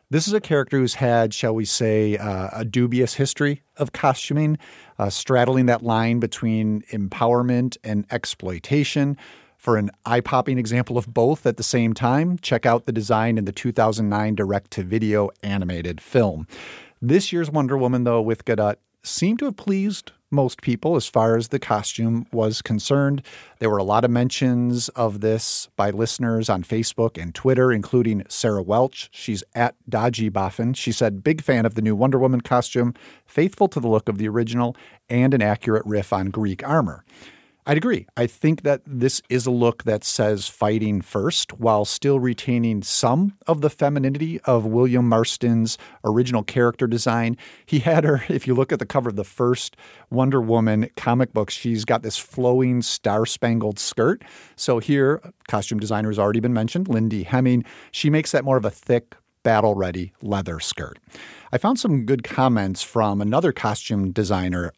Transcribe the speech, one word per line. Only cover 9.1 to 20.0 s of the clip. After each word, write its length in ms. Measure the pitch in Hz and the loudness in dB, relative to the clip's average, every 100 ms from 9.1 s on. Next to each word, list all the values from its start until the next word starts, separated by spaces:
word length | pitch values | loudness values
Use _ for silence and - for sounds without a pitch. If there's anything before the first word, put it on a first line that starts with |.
| 143 - - _ _ | -2 -10 -20 _ _
For 220 | - 110 | 0 2
an 120 | 101 - | 0 -4
eye-popping 540 | - 120 - 127 123 127 | 0 0 2 0 2 0
example 400 | 110 120 123 123 | 0 0 0 -2
of 160 | 120 | -2
both 320 | 117 117 156 123 | 2 2 2 0
at 100 | 110 | -2
the 60 | |
same 320 | 110 123 113 | 0 0 0
time, 420 | 110 120 135 170 175 | 0 0 2 2 -2
check 240 | - 120 127 | -2 0 2
out 180 | 120 | 2
the 80 | - | 0
design 460 | 113 104 110 113 110 | -4 0 2 2 0
in 80 | 98 | -2
the 60 | |
two 200 | 101 123 | -4 -4
thousand 360 | 120 110 107 104 | 2 2 2 0
nine 260 | 104 107 | 0 0
direct-to-video 960 | 104 98 101 - - 90 110 107 104 101 - | 0 0 -2 -4 -8 -4 -2 0 0 0 -4
animated 580 | 104 98 90 87 85 80 | -6 -4 -4 -4 -6 -10
film. 460 | - 131 107 80 78 - - - - _ | -2 2 2 0 -10 -14 -18 -20 -20 _
This 320 | 120 175 196 | 2 2 2
year's 180 | 175 156 | -4 -2
Wonder 280 | 151 131 135 | 0 0 2
Woman, 260 | 123 127 | 2 2
though, 160 | 120 117 | 2 2
with 240 | 110 110 | 2 -2
Gadot, 320 | - 107 104 104 _ _ | -2 0 0 -2 _ _
seemed 360 | - - 180 233 | -12 -2 0 0
to 80 | 285 | -2
have 100 | 202 | -4
pleased 560 | - 196 202 196 | -2 0 -2 -4